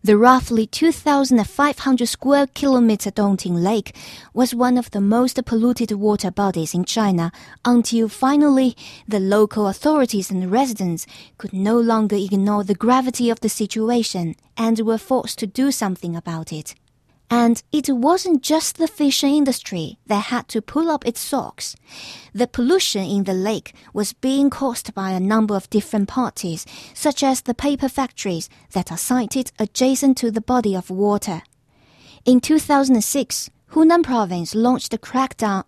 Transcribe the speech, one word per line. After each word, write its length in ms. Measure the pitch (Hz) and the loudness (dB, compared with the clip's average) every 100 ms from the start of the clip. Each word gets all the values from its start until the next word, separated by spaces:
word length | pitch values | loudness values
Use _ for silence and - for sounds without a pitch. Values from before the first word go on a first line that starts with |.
The 140 | - 208 | 4 6
roughly 500 | 240 254 - 226 220 | 6 4 2 -2 -2
two 240 | - 330 | 0 0
thousand 500 | 311 302 285 262 247 202 | 2 0 2 4 2 2
five 320 | - 285 277 | 0 0 0
hundred 300 | 269 254 240 | 0 0 0
square 380 | - 262 285 277 | -2 2 2 2
kilometer 640 | - 285 254 233 208 202 | 0 2 4 4 2 -2
Dongting 440 | 202 202 190 180 175 | 0 0 0 0 0
Lake 400 | 180 220 - - - - - | 0 0 -4 -18 -20 -20 -10
was 200 | 208 247 | -2 0
one 240 | 233 247 247 | 2 2 2
of 140 | 240 | -2
the 80 | 202 | -2
most 400 | 196 226 247 - 247 | 2 2 2 -2 -2
polluted 480 | 226 233 247 226 | 0 2 0 -4
water 380 | 202 208 208 185 | 0 0 0 -2
bodies 420 | 180 196 170 156 | -2 -2 -2 -4
in 100 | 175 | -4
China 480 | 185 226 208 180 170 - - - | -2 0 0 0 -2 -8 -20 -6
until 460 | 247 240 226 233 220 | 2 2 2 -2 -2
finally 680 | - 262 294 294 262 254 - - - - | 0 0 4 4 4 2 -2 -20 -20 -6
the 140 | 208 | -2
local 460 | 190 202 208 214 202 | 2 4 2 2 -2
authorities 640 | 196 294 311 254 208 185 | 0 2 2 2 -2 -4
and 200 | 185 185 | -4 0
residents 560 | 220 269 214 185 170 - - - _ | 0 0 -2 -4 -4 -10 -20 -20 _
could 160 | 208 | -10
no 260 | 190 202 233 | -4 2 2
longer 380 | 233 220 208 202 | 4 2 2 -2
ignore 480 | 190 196 202 208 196 | 0 0 2 0 -2
the 160 | 202 220 | 0 2
gravity 440 | 262 254 247 240 | 2 2 -2 -2
of 100 | 226 | 0
the 80 | 214 | -4
situation 880 | - 208 226 220 240 226 185 165 - _ - | -4 -4 -2 0 0 0 -4 -6 -8 _ -4
and 240 | 226 226 | 0 0
were 160 | 220 226 | 0 -2
forced 420 | - 254 - - | -2 -2 -2 -8
to 80 | 190 | -6
do 240 | - 277 | -2 -2
something 420 | 262 202 185 175 | 0 -4 -4 -6
about 380 | 170 175 165 160 | -8 -8 -10 -8
it. 240 | 156 - - _ _ _ _ _ | -12 -12 -20 _ _ _ _ _
And 300 | 240 233 233 _ | 2 2 2 _
it 160 | 294 269 | -4 0
wasn't 540 | 254 269 359 381 294 | 0 2 2 2 0
just 360 | - 311 - - | 2 -2 -2 -2
the 120 | 330 | -4
fishing 460 | - 294 - 277 294 | 0 0 2 2 2
industry 640 | 269 247 - 180 156 - - | 2 -2 -6 -8 -8 -12 -2
that 180 | 208 - | -2 -2
had 240 | 247 - | -6 -4
to 120 | 226 | -8
pull 300 | - 294 330 | -4 -2 -2
up 140 | 302 - | -2 -4
its 160 | 233 | -6
socks. 560 | - 269 - - - - _ - - - - | -6 -6 -6 -12 -14 -14 _ -20 -20 -20 -14
The 120 | 202 247 | -4 -4
pollution 600 | - 247 370 - 202 190 | 0 2 2 0 -4 -2
in 180 | 202 | -2
the 100 | 196 | 0
lake 400 | 185 196 208 - _ - | -2 -2 -4 -8 _ -10
was 180 | - 202 | -6 -6
being 380 | - 262 269 277 | -4 -2 2 2
caused 440 | - 269 240 - | 0 -4 -4 -10
by 180 | - 190 | -8 -4
a 80 | 185 190 | -2 2
number 220 | 220 214 196 | 2 2 -2
of 140 | - | 0
different 400 | 214 - 214 202 | -2 0 -2 -2
parties, 560 | - 240 - 180 160 - - - | -2 -4 -6 -8 -8 -12 -20 -20
such 300 | - 302 269 | -4 -2 0
as 160 | 269 262 | 0 0
the 140 | - | -4
paper 340 | 233 285 277 269 | -2 -2 -2 -2
factories 640 | - 254 - 202 170 - _ _ | -4 -6 -6 -6 -6 -8 _ _
that 180 | 185 180 | -6 -4
are 60 | 170 | -6
sited 560 | - 254 214 269 254 _ | -2 0 0 -4 -6 _
adjacent 600 | 214 - 262 269 277 254 | -6 0 0 4 2 2
to 120 | 233 | 0
the 120 | 220 | -4
body 340 | 220 254 214 190 | 0 0 0 -4
of 140 | - | -4
water. 540 | 190 208 208 - 170 - _ _ _ _ _ - - - | 0 2 0 -2 -8 -12 _ _ _ _ _ -20 -4 2
In 160 | 254 | 4
two 180 | - 311 | 4 0
thousand 360 | - 285 269 240 | 4 2 4 2
and 80 | - 277 | 2 -4
six, 320 | - - - _ _ | -4 -8 -10 _ _
Hunan 320 | 311 320 339 | 4 6 4
province 500 | 294 240 196 175 165 | 2 0 0 -4 -4
launched 400 | 214 240 254 - | 0 2 2 -2
a 40 | 226 | -10
crackdown 640 | - 254 262 - 214 196 | -4 -4 -4 -2 -2 -2